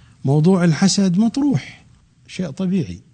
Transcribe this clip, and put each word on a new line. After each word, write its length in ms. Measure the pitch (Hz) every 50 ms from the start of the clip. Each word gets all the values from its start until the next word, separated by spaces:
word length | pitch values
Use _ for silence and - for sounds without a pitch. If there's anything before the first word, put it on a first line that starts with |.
| - - _ _ -
موضوع 380 | 131 143 151 151 185 196 175 180
الحسد 540 | 170 147 - 196 185 - 202 196 190 170
مطروح، 680 | 196 226 226 - 277 294 285 202 139 - - - - _ _ _ _ _ _ _ _ _
شيء 220 | - - - 185 147
طبيعي، 500 | 131 - 190 175 196 185 131 90 87 - - _